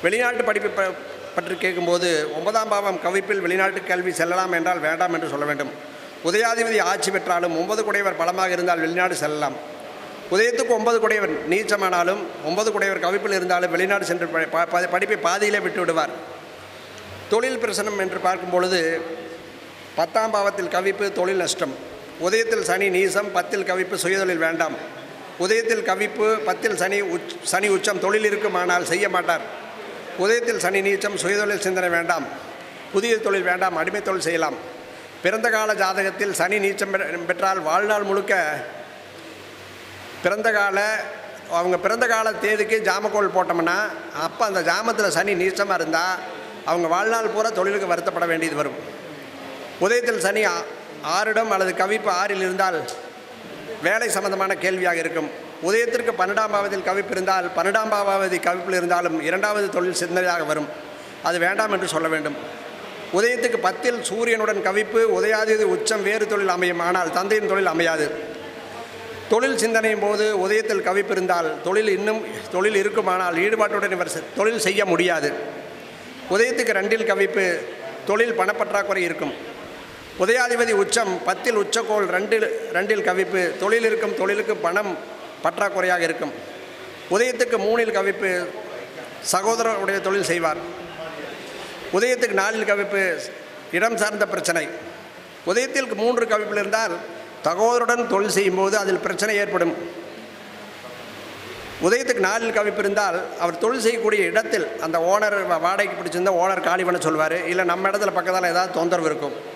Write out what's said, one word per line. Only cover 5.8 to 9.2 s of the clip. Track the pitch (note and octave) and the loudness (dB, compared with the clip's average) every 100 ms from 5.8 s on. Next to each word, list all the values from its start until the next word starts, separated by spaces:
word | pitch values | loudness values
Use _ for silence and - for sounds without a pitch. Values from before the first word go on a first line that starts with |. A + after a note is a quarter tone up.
| - - - - D#3+ | -14 -14 -16 -6 0
உதயாதிபதி | G3+ A#3 A#3 A3+ A3 F3 | 2 2 2 2 2 2
ஆட்சி | G3+ G3 | 0 0
பெற்றாலும் | F#3+ G3 F3 F3 D#3+ | -2 0 0 2 0
ஒன்பது | F3+ G#3+ | 0 0
குடையவர் | G#3 G3+ G3 F3+ | 0 2 0 2
பலமாக | E3+ F3+ F#3 F3 | 0 2 0 2
இருந்தால் | F3+ E3+ | 2 2
வெளிநாடு | D#3+ F3 F3+ E3+ | 2 2 2 2